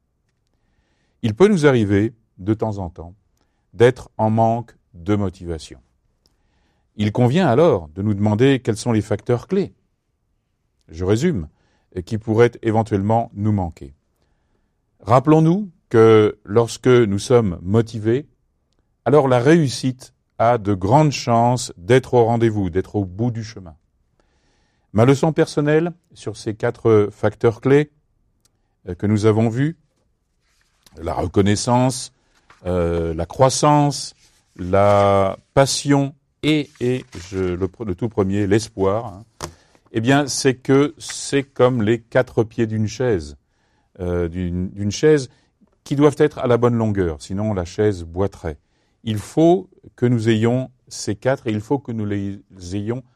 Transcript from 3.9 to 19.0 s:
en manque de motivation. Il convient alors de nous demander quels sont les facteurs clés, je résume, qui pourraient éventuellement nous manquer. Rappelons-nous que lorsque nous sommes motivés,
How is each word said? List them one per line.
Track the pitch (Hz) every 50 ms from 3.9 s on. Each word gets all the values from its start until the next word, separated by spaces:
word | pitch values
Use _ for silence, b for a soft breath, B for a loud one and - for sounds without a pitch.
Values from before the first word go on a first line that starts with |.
| 127 - - - _ -
en | 110 110
manque | 110 113 113 113 113 120 117 - _ _ _ _ _
de | 87 85 90 104
motivation. | 101 101 95 90 - 87 85 85 78 - - - 64 _ _ _ _ _ _ _ _ _ _ _ _ _ _ _ _ _ _ _ _ _ _ _
Il | - 104 110
convient | 104 - 123 120 127 180 190 143
alors | 113 127 165 170 131 95 85 76
de | 76 95
nous | 101 107 104
demander | 95 104 107 107 104 123 135 139 123
quels | - - 110 -
sont | - 127
les | 117 107
facteurs | 104 - 110 98 - - 123 117 - -
clés, | 185 202 180 - - _ _ _ _ _ _ _ _ _ _ _ _ _ _ _ _ _ _ _ _ _ _ _
je | 82 80 90
résume, | 92 107 110 143 185 156 98 78 76 _ _ _ _ _ _ _ _ _ 92 87
qui | - 113 104
pourraient | 110 - 110 107 120 120 120 - -
éventuellement | 113 104 110 110 107 110 98 98 104 110 117 117 - -
nous | 104 104 107
manquer. | 107 101 92 85 80 - 69 67 69 _ _ _ _ _ _ _ _ _ _ _ _ _ _ _ _ _ _ _ _ _
Rappelons-nous | _ - 117 127 123 151 156 160 160 160 170 202 214 185 - _ _ _
que | - 220 220 113 110 110 107 104 - - _
lorsque | - 101 113 117 110 - - - 127
nous | 127 120 120 104 98 101
sommes | - - 127 120 113 98 85 82
motivés, | 87 90 101 117 113 110 110 110 104 110 117 135 151 - _ _ _ _ _ _ _ _ _ _ _ _ _ _